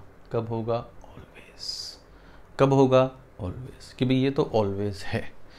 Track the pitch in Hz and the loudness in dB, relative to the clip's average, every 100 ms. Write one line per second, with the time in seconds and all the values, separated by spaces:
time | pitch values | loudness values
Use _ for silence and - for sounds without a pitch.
0 | - - - 117 113 113 113 117 120 - | -14 -20 -6 -4 -2 -4 -2 -4 -4 -16
1 | - - - - - - - - - - | -18 -20 -20 -20 -20 -12 -10 -10 -12 -14
2 | - - - - - - 135 139 131 131 | -20 -20 -20 -20 -10 2 4 6 6 6
3 | 131 - - - 90 104 127 - - - | 4 -2 -20 -10 -10 -10 -14 -16 -16 -2
4 | 127 131 139 139 - 110 101 98 104 95 | 2 4 2 0 2 2 2 0 -4 -4
5 | - 113 - - - | -4 -4 -4 -10 -16